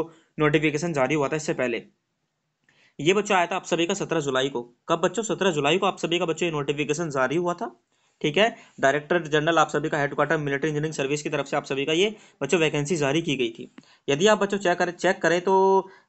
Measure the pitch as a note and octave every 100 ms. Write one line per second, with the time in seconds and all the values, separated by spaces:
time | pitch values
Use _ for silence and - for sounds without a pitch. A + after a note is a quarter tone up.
0 | E3 - _ - D3+ D#3 D3+ C#3+ F3 D3
1 | B2+ D#3 C3+ D#3 D3+ E3 B2+ A2+ - _
2 | _ _ _ _ _ _ _ _ _ -
3 | C#3+ G3 G3+ F#3+ E3+ F#3 - E3+ E3+ G3
4 | D3+ D#3+ C#3+ C3 C#3 C3+ A#2+ _ - E3
5 | F3+ A3+ A3 D#3+ G3 D3+ C#3 F3 G3 -
6 | E3 E3+ F3 D#3+ F3 D3+ C#3+ D3 C#3+ D3+
7 | E3+ C#3 C3 D#3 F3 F3 A#3 - _ _
8 | _ _ D3+ D#3 A3+ A#3 - - C3+ C#3+
9 | D3 F3 D#3 D3+ D3+ E3 D3+ D3+ D#3 D#3
10 | C#3+ D3+ D3 D#3+ C#3+ C#3 D#3 D3 D#3 D3+
11 | C3+ D3 D#3 D3+ C#3 D3+ C#3 C#3 C#3+ D#3+
12 | G#3 G#3 - _ C#3 F#3 D#3 D3 C#3+ D#3+
13 | C#3 D3+ E3+ C3 A#2+ A2+ - - - _
14 | - C#3+ G3+ G#3 G3 G3+ F#3+ F3 F3+ F3
15 | F3 F#3 E3+ E3+ F3+ F#3+ F#3+ F#3+ F#3 -